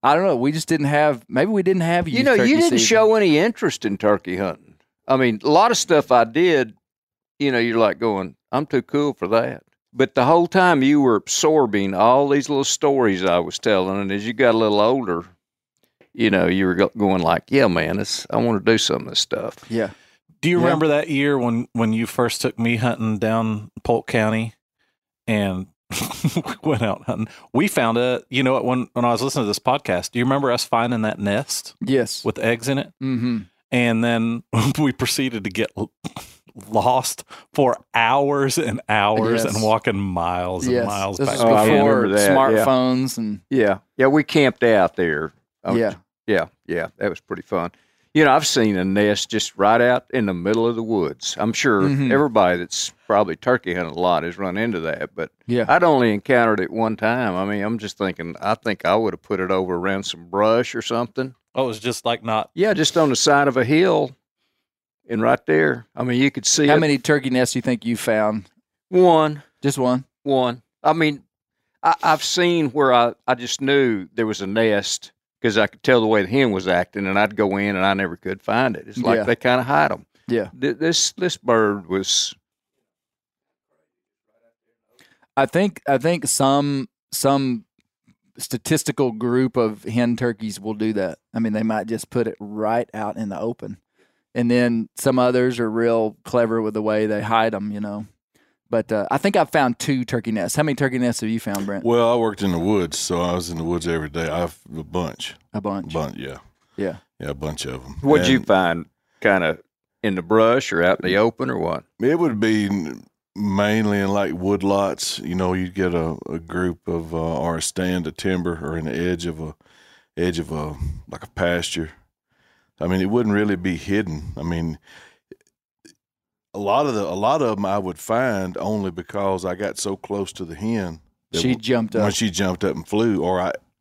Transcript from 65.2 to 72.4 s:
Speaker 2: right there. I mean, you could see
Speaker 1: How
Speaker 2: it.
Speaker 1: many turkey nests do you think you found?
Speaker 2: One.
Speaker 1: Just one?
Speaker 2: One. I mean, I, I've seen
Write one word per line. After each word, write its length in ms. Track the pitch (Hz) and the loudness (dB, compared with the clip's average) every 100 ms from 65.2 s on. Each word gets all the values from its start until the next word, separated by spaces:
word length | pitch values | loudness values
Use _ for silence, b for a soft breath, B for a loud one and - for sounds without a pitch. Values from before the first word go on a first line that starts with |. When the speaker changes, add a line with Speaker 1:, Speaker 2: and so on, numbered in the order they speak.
Speaker 2:
right 220 | 117 127 - | 2 2 2
there. 400 | 156 156 123 113 - | 2 2 0 -8 -6
I 60 | |
mean, 160 | 127 123 | -2 2
you 100 | 139 | 0
could 140 | - 107 | 0 -2
see 200 | - 143 | 2 4
Speaker 1:
How 100 | 151 | 4
Speaker 2:
it. 40 | |
Speaker 1:
many 180 | 156 143 | 4 0
turkey 320 | 123 147 131 | 2 0 2
nests 240 | 127 127 | 0 0
do 40 | 131 | -2
you 40 | |
think 220 | 127 120 117 | -2 -4 -4
you 100 | 117 | -4
found? 540 | - 110 107 107 92 _ _ _ _ | 0 2 2 -2 -8 _ _ _ _
Speaker 2:
One. 520 | 185 185 165 156 151 - _ | 4 6 6 4 -2 -14 _
Speaker 1:
Just 160 | 139 135 | -4 0
one? 260 | 127 127 135 _ | 0 0 -4 _
Speaker 2:
One. 400 | 143 135 127 120 _ _ | -2 0 0 -4 _ _
I 100 | - | -2
mean, 300 | 160 156 143 _ _ _ _ _ _ | 2 0 -2 _ _ _ _ _ _
I, 120 | 165 165 | -2 0
I've 200 | - 156 | 2 0
seen 460 | - - | 0 0